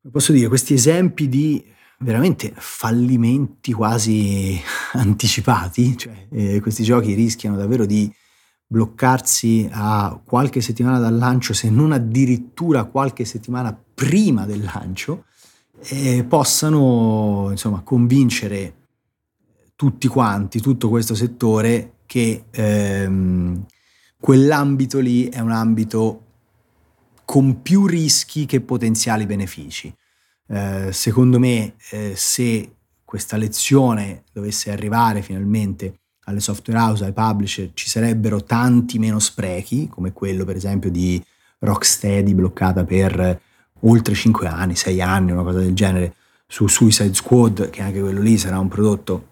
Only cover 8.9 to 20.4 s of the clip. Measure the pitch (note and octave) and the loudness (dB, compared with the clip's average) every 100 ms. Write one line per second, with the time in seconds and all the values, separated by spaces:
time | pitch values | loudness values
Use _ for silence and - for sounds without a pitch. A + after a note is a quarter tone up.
8.9 | - C3 C3 - - A2+ A2+ G2+ A2 G#2+ | 0 2 2 0 -2 2 2 0 -4 -2
9.9 | G#2+ G#2 - - A#2+ C#3 B2+ A#2 A2+ B2 | -2 -2 -8 -2 0 0 -2 -4 -2 0
10.9 | B2+ A2+ A2+ B2 B2+ - G2+ A2+ A2 D#3 | 2 0 0 2 0 -2 -4 2 2 4
11.9 | C#3 A2+ B2 C3 B2 - - E3+ C3+ G#2 | 2 0 2 2 0 -4 -6 0 0 0
12.9 | C3+ C3+ - A2+ A2 A2+ B2 A#2+ G#2+ _ | -2 -4 -4 -10 -10 -8 -6 -6 -8 _
13.9 | - C#3 F#3 G#3 A2+ G2 G#2 G2+ F2 F2 | -4 0 2 2 0 -2 -6 -8 -8 -10
14.9 | F#2 - F3 _ _ _ _ _ _ - | -10 -8 -10 _ _ _ _ _ _ -10
15.9 | C3+ C3+ B2 B2 D3+ C3+ - D#3 D#3 C3 | -4 0 0 2 2 2 0 2 4 4
16.9 | A#2+ A2+ A2 G#2+ G2+ G2 G2 A2 F#2+ - | 4 2 2 0 0 -2 -4 -4 -6 0
17.9 | B2+ A#2+ C3+ B2 A2 G#2 G2+ F2+ - _ | 2 4 4 4 0 -6 -8 -10 -14 _
18.9 | _ _ _ _ _ _ _ _ _ C#3 | _ _ _ _ _ _ _ _ _ -2
19.9 | - B2+ C#3 A#2 G2+ | 0 0 2 0 0